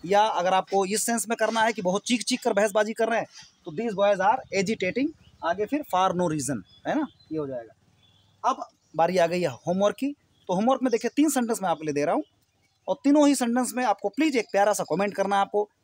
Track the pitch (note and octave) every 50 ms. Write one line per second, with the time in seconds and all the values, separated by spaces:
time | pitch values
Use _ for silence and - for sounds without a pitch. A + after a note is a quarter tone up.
0 | - E3 G3 G3+ G#3+ A3 F#3 E3+ F3 F#3 F#3 F#3+ F3+ - F#3+ G3 G3 F#3 G#3 G#3
1 | - - A#3 A3+ - A3 A#3 - A3 G#3+ A3+ A3+ A3 A3+ A3 A3+ F#3+ F3+ F3+ G3+
2 | _ - B3 A#3 - - B3+ - - B3 G#3+ G3 G#3 A3 F#3+ G#3+ G#3+ G#3+ A3 -
3 | A3+ A3+ A#3 G#3+ D#3 - - - - _ _ _ _ F3 D#3 D#3 A3+ A#3+ G3+ F3+
4 | G3+ G3+ G3+ F3+ F#3+ G3+ A#3+ C4+ - - - F#3+ G3 F3 A3+ - F#3 F#3 F3+ A#3+
5 | C#4 D#4+ D#4 _ - - _ _ - D#3+ F3 F#3+ G#3 G3+ C4+ D4+ C#4+ - - F3+
6 | F#3 F#3+ F3+ F3 F3+ E3+ D#3 D3+ C3 B2 C#3 G#2+ F2 _ _ _ _ C#3 F#3 D4
7 | C#4+ - _ _ _ _ D#3 D#3 D3 C3+ C3 A#2+ A#2 A2 - _ _ _ _ _
8 | _ _ _ _ _ _ _ _ - A#3 C4 C#4 - - _ _ _ _ - D#3
9 | E3 E3+ F#3 F3+ E3+ E3 E3+ F3+ F3 D3 B2 - _ D#3 F3+ F#3+ G3+ G#3 G3+ -
10 | C4 C#4+ C#4+ _ _ _ _ _ _ - F#3 F3+ G#3+ A#3+ C4+ B3+ B3+ C4 A3 A3
11 | A#3 A#3 _ - D4 D#4+ C#4 C4+ A#3+ A3 A3+ G3+ F#3+ F3+ D#3+ D3+ D#3 D3+ C#3+ C#3+
12 | C#3+ D#3+ F#3+ C#4+ D4+ _ _ _ _ _ _ _ _ _ _ _ _ - F#3 -
13 | _ C#4 C#4+ D4+ D4 C#4+ C#4+ B3+ B3+ A#3 A#3 B3+ B3 A#3+ G#3+ B3 B3 A3+ G3+ -
14 | - G3+ _ - D#4 D#4+ C4 A#3 G3+ _ - G3 G3+ G#3+ G3+ G3 E3+ - D3+ E3
15 | G3+ G#3 F#3 - G3 G3 G3+ G3 G3 F#3+ - G#3 G#3 _ _ _